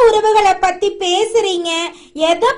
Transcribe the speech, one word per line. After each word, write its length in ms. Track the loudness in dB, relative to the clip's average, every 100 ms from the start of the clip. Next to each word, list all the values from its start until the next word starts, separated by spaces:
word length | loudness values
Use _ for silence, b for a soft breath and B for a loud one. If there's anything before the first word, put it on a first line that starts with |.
| 4
உறவுகளை 440 | 4 2 2 2 2
பத்தி 240 | -2 -2 -4 -4
பேசுறீங்க, 680 | -2 -2 0 0 -2 -4 -4 -6 -6 B B -4 -2
எதை 200 | 0 0